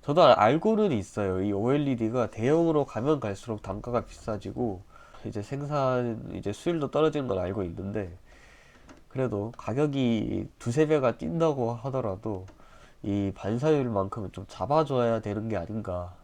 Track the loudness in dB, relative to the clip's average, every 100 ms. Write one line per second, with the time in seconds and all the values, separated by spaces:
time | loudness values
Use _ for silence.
0 | 2 8 10 10 8 6 2 4 2 2
1 | -2 -2 0 0 0 0 2 2 2 0
2 | 0 0 -2 0 2 4 4 2 0 -2
3 | 0 0 -2 -6 -6 -8 -6 -8 -2 -2
4 | -4 -12 -8 -6 -6 -4 -4 -4 -12 -20
5 | -20 -14 -10 -8 -8 -8 -4 0 0 0
6 | -2 -6 -8 -6 -6 -4 -2 0 0 2
7 | 2 2 -2 -2 -2 -2 -4 -6 -6 -6
8 | -6 -12 -20 -20 -20 -20 -20 -20 -20 -20
9 | -10 -4 -2 -2 -6 -8 -6 0 0 2
10 | 2 2 0 -4 -6 _ -2 2 4 4
11 | 2 -2 -4 0 0 0 -2 -2 -4 -4
12 | -4 -4 -6 -8 -10 -20 -20 -20 -20 -10
13 | -2 0 -2 -4 -4 0 2 2 2 0
14 | -2 -6 -10 -10 -14 -8 0 2 2 2
15 | 2 0 -2 -4 -2 -4 -4 -6 -6 -6
16 | -8 -14